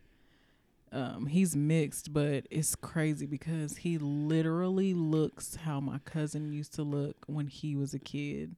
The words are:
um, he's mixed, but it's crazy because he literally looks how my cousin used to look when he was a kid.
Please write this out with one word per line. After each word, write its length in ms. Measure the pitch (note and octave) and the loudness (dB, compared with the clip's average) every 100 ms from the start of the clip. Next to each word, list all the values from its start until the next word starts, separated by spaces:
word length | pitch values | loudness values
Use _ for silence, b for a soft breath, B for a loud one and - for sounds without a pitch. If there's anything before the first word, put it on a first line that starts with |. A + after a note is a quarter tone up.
| b b b b b b b b _ | b b b b b b b b _
um, 360 | C3+ B2 - C#3+ | -6 -4 -4 0
he's 280 | E3 F#3 D3 | 4 4 4
mixed, 560 | D3 D#3+ D3 - - | 4 4 2 -2 -2
but 360 | D3 D3 C#3 - | 2 2 2 0
it's 240 | D#3 D3+ | -2 0
crazy 540 | - - E3+ D#3 D3 C#3+ | -2 -4 0 0 0 -2
because 500 | D3 D#3+ D#3+ D3+ - | -4 -4 -4 -4 -4
he 220 | F3 E3 | -2 0
literally 960 | D3 D3 D3+ D#3+ D#3+ E3 F#3 F#3+ G3 F3+ | 0 0 2 4 4 2 2 4 4 4
looks 600 | D#3+ D#3 D3+ - - - | 4 4 2 0 -10 -6
how 220 | D#3+ C#3+ | -4 -2
my 200 | C#3 C#3+ - | -2 -4 -4
cousin 460 | D#3+ D3+ D3+ D3+ | -2 -2 -2 -4
used 200 | D3 D3 - | -4 -6 -4
to 60 | |
look 360 | D3 C#3+ C#3+ - - | -2 0 -2 -6 -6
when 180 | D3+ C#3+ | -4 -4
he 300 | - D#3 C#3 | -4 -2 0
was 180 | C#3 | 0
a 60 | C#3 | -4
kid. 560 | - C#3 C#3+ C#3+ D#3+ | -6 -4 -4 -4 -6